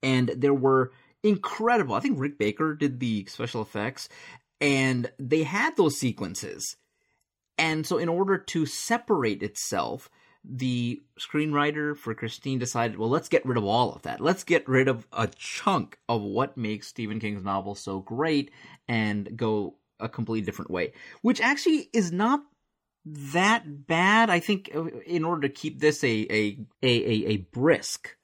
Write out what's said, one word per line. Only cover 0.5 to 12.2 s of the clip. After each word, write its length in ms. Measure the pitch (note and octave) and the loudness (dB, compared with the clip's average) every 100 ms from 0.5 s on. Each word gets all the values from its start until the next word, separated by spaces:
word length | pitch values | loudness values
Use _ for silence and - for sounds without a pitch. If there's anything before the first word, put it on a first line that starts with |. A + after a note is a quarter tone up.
were 380 | C#3 C3 C3 B2+ - _ _ | 4 6 4 2 -4 _ _
incredible, 720 | G#3+ G3+ - - A3+ A#3 D3 G#2+ | 2 2 0 -2 2 2 2 0
I 60 | |
think 180 | C#4 F3 | 0 0
Rick 180 | C3+ C#3+ | -2 0
Baker 380 | G#2 G#2+ D#3 D3+ | -2 0 -2 0
did 240 | D3 B2 | -2 0
the 260 | B2 G#2+ F#2+ | -2 -2 -4
special 360 | - A#2+ A#2 | -8 -6 -6
effects, 480 | G#2+ G#2+ G#2+ C3 - - - - _ _ | -6 -6 -6 -8 -16 -18 -20 -20 _ _
and 520 | D3 C3+ C3 B2+ A#2+ - | 0 2 2 0 -2 -6
they 240 | C3+ D#3 | 0 0
had 340 | D3+ F#3+ C#4 D#4 | 2 0 -2 4
those 200 | E3+ C#3 | 2 4
sequences. 800 | C3 A2 G2 - G#2 - - - _ _ _ _ _ _ _ - | -4 -4 -8 -8 -10 -10 -12 -12 _ _ _ _ _ _ _ -2
And 280 | D#3+ D#3 D#3 | 0 0 0
so 120 | D#3+ | 0
in 120 | E3+ | 0
order 280 | E3+ F#3+ F#3+ | 0 2 0
to 280 | - E3+ D3+ | 0 -2 -2
separate 760 | - - A#3 A#3 G3 A#2+ G2+ | -4 -2 -2 0 0 2 0
itself, 680 | G#2+ - - G2 B1 - - _ _ _ - | -6 -6 -6 -4 -4 -6 -12 _ _ _ -14
the 520 | B2+ B2+ B2 A#2+ - _ - | -4 -2 0 -2 -4 _ -14
screenwriter 760 | - D3+ D3+ D3 D3 D3+ D3 D3 | -4 -2 0 2 0 0 -4 -6
for 180 | - | -8
Christine 420 | A2 | -6